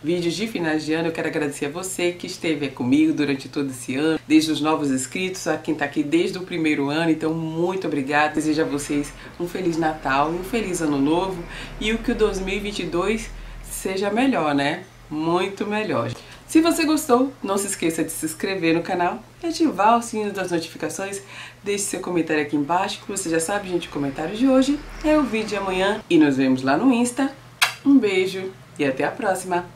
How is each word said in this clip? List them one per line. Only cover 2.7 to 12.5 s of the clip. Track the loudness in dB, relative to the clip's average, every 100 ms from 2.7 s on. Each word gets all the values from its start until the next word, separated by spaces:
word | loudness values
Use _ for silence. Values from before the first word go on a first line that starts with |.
| -4 2 4 4
durante | 4 0 -2 -4
todo | -4 -4
esse | -6 -6 -2
ano, | 0 0
desde | 4 4 4
os | 0
novos | 2 2 0
inscritos, | 0 -2 -4 -4 -4 -4
a | -4
quem | -2
tá | -2
aqui | -2 -2
desde | 0 2 2 -2
o |
primeiro | -6 -2 0 0 0
ano. | 0 2
Então, | 2 0
muito | -2 -4 -2 0 0 -2
obrigada. | -2 0 2 2 2
Desejo | 0 0
a |
vocês | 0 -2 -2 -4 -4 -10 -18 -8
um | -8
Feliz | -2 -2 0
Natal | -2 -2 0 2 2
e | -2
um |
Feliz | -4 -4 -2 -2
Ano | 0 2
Novo | 2 2 0 -6 -10 -12 -12 -6
e | -2
o | -2
que | -2
o |
dois | 2 2 0
mil | -4